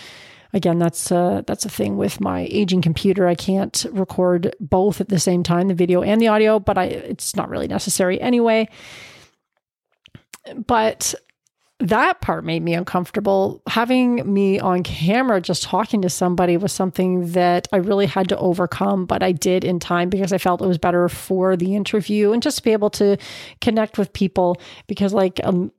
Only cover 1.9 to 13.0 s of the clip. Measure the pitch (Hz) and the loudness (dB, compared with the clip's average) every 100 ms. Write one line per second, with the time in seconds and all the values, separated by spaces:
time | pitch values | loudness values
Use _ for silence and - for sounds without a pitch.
1.9 | 196 196 - 196 180 180 196 196 185 165 | -2 -2 -2 -4 -4 -4 -2 0 2 2
2.9 | 156 196 190 180 170 - 190 196 - 339 | 2 0 2 2 0 0 -2 -2 -4 -4
3.9 | 202 185 - 180 175 170 - 165 185 202 | -4 -4 0 2 2 0 -6 -2 2 2
4.9 | - 202 190 190 180 170 170 190 175 180 | 0 0 0 2 2 2 0 2 2 2
5.9 | 180 175 220 226 214 214 214 202 190 180 | 2 2 2 4 4 4 2 2 0 -2
6.9 | - - - - - - - - 190 - | -4 -10 -10 -6 -6 -6 -4 -4 -4 -4
7.9 | - 185 185 254 240 233 220 220 - - | 0 0 0 0 2 4 2 0 -6 -20
8.9 | - - - - _ _ _ _ _ _ | -20 -20 -20 -20 _ _ _ _ _ _
9.9 | _ _ - _ - - - 214 233 220 | _ _ -20 _ -20 -16 -10 -2 0 0
10.9 | - - - _ _ _ _ _ - 180 | -2 -6 -8 _ _ _ _ _ -6 0
11.9 | 214 330 359 - 165 165 165 165 170 180 | 2 2 0 -4 -4 -4 -4 -2 -2 -2
12.9 | 180 | -4